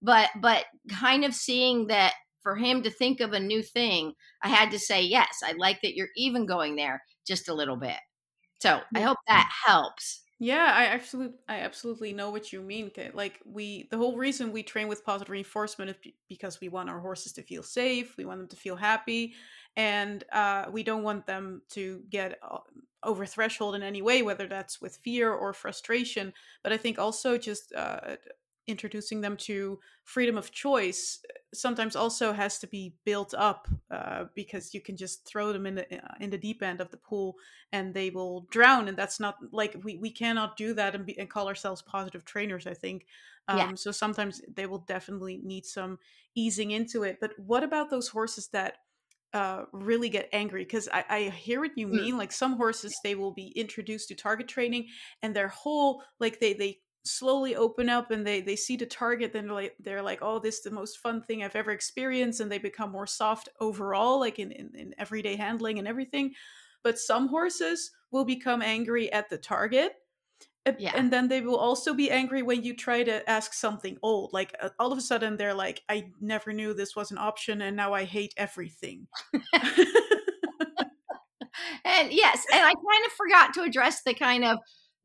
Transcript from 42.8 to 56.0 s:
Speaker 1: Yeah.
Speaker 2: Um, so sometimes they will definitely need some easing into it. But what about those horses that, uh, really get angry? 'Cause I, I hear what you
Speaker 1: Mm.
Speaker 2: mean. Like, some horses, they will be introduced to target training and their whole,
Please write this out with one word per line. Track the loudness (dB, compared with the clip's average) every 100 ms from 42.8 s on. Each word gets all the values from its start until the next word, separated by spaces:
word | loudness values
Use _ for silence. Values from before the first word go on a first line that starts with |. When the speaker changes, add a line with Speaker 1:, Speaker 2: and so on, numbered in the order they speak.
| -10 -10 -14 -20 -20 -12 0
Speaker 1:
Yeah. | 2
Speaker 2:
Um, | 2 -2
so | -6
sometimes | -2 -2 -2 -4 -6 -14
they | -10 -8
will | -8
definitely | -8 -8 -8 -10 -10 -10
need | -10 -10 -10
some | -10 -8 -10 _ _ _ -2
easing | 0 0 -2
into | -2 -2 -2
it. | -4 -4
But | -8 -6
what | 0 0
about | 2 -2 -2
those | -2 -4
horses | -4 -4 -6 -6
that, | -4 -4 -8 _ _ _ _ _
uh, | -4 -2 -4 -8
really | -6 0 2 2
get | -2 -2
angry? | -2 -2 -4 -4
'Cause | -4 -2
I, | -2 0
I | 0 -2
hear | -4 -4 -2
what | -2 -4
you | 0
Speaker 1:
Mm. |
Speaker 2:
mean. | 0 0 -2
Like, | -4
some | -2 0 2
horses, | 0 0 -6 -6
they | -4 -2
will | -4
be | -6 -8
introduced | -6 -6 -6 -8 -8 -10
to | -8
target | -4 -4 -4
training | -2 -2 -2 -6 -12 -20 -8
and | -4 -2
their | -2
whole, | -4 -2 2 4 2